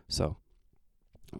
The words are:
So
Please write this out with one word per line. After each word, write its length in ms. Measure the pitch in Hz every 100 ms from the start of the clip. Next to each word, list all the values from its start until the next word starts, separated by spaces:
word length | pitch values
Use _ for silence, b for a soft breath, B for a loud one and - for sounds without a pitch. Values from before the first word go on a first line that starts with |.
| -
So 300 | - - - - - _ - - _ _ - - -